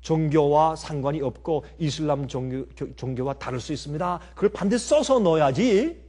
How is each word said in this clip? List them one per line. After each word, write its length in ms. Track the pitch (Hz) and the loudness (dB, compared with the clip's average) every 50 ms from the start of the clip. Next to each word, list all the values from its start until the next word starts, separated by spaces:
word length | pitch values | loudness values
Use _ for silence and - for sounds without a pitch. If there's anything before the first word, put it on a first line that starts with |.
종교와 760 | - - 160 160 160 151 143 160 147 143 147 151 156 160 160 | -2 -2 0 0 0 2 2 2 4 4 4 4 4 4 2
상관이 440 | 160 - - 160 147 131 139 147 160 143 | -2 -10 -10 -8 -4 -4 -4 -4 -2 -4
없고 420 | 131 117 - - - 165 147 - - - - | -6 -6 -8 -6 -4 -4 -4 -4 -8 -10 -6
이슬람 480 | 170 151 131 156 156 147 147 139 143 127 | -4 -4 -4 -2 -2 -2 -2 -2 -2 -6
종교, 380 | - 131 127 131 127 131 135 - - | -6 -6 -6 -6 -6 -8 -10 -12 -10
교-, 180 | - 147 131 127 | -10 -10 -10 -10
종교와 380 | - - 127 127 117 127 139 139 | -10 -8 -8 -6 -4 -4 -6 -6
다를 260 | 139 - 113 123 127 | -8 -8 -8 -8 -8
수 120 | 110 - 156 | -6 -8 -8
있습니다." 480 | 139 - 143 147 156 180 175 180 170 - - - | -8 -8 -10 -8 -6 -4 -4 -4 -6 -10 -16 -8
그걸 140 | - - 208 | -2 -2 -2
반드시 380 | - - - 202 220 247 - - | 0 0 -2 0 0 0 0 2
써서 300 | 302 302 277 - 262 247 | 2 2 4 4 4 4
넣어야지 840 | 214 175 160 160 151 135 127 135 214 254 208 190 247 330 339 - - | 4 4 4 6 4 4 4 4 2 4 4 4 2 2 -4 -8 -18